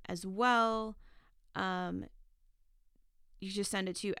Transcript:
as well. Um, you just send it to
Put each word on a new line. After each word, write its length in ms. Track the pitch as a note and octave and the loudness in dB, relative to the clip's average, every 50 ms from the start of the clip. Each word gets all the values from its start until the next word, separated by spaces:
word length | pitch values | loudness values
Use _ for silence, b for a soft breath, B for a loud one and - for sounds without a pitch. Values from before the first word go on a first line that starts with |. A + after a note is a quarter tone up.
| - - | -8 -8
as 180 | F3 F3 F#3+ | -8 -6 -6
well. 720 | F#3+ F#3+ G3+ A#3+ B3 A#3+ A#3 A3+ A3+ A3 A3 A3 A3 G#3+ b b b b b b b b _ _ - - | -6 0 2 4 6 6 6 6 4 2 0 -2 -4 -8 b b b b b b b b _ _ -10 -4
Um, 500 | - F#3+ F#3 F#3 F3+ F3+ F3 F3 - - - - - - - _ _ _ _ _ _ _ _ _ _ _ _ _ _ _ _ _ _ - - - - | -2 -2 0 0 -2 -2 -2 -4 -4 -6 -8 -14 -20 -20 -20 _ _ _ _ _ _ _ _ _ _ _ _ _ _ _ _ _ _ -20 -20 -16 -12
you 80 | G3 F#3+ | -10 -6
just 200 | F#3+ G3+ G3+ - | -2 -2 -2 0
send 180 | - G3 F#3+ F3+ | 0 0 0 -2
it 80 | F3 - | -4 -2
to 160 | - G3+ F#3 - | -2 -2 -2 -2